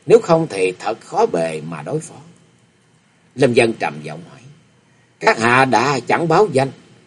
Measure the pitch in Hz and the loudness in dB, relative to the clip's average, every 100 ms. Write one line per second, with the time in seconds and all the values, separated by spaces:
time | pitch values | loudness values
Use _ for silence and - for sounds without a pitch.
0 | - 226 - 165 165 98 92 90 101 113 | 4 4 4 0 0 -2 -4 -4 -8 -8
1 | - 165 233 175 165 156 156 160 147 147 | -6 -2 -2 -2 -6 -6 -10 -12 -8 -10
2 | 165 - - _ _ _ _ _ _ _ | -10 -18 -20 _ _ _ _ _ _ _
3 | _ _ _ 123 135 120 113 104 82 76 | _ _ _ 0 2 4 2 0 -8 -8
4 | 76 78 85 - - - _ _ _ _ | -14 -16 -18 -20 -20 -20 _ _ _ _
5 | _ _ 220 151 113 127 135 110 131 135 | _ _ -2 0 2 2 4 2 0 -2
6 | - 120 165 160 208 131 135 - _ _ | -2 -2 2 2 2 2 -2 -6 _ _